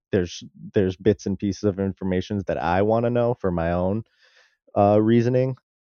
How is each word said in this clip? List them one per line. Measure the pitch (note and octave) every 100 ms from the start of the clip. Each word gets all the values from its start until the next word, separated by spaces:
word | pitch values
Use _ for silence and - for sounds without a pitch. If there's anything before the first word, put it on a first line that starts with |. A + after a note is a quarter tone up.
| _
there's, | G#2 F2 - - - -
there's | A2+ F#2+ F#2
bits | G2 G2+ G2+
and | F#2+
pieces | G2+ F#2
of | G#2 F#2
information | G2 F#2 F#2+ F#2 - G#2 F2
that | D2+
I | D#2 F2+
wanna | G#2 A2+ A#2
know | A#2+ A#2+
for | A#2+ F#2+
my | F2 E2
own, | F2 F#2 G#2+ - _ _ _ _ _ _ -
uh, | G2+ G#2+
reasoning. | A2 A#2 A#2 B2+ C3 B2+ _ _ _